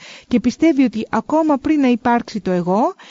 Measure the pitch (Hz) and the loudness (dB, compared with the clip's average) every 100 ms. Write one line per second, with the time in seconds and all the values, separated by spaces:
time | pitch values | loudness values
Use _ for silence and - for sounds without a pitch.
0 | - - - 240 240 - 320 277 254 214 | -20 -20 -4 -2 -2 0 2 2 0 0
1 | - 220 - 311 320 277 294 302 262 247 | -4 -4 -2 0 0 0 0 0 2 0
2 | 247 240 240 220 190 180 175 190 302 392 | 0 -2 -2 -8 -4 -2 0 0 0 -4
3 | - | -16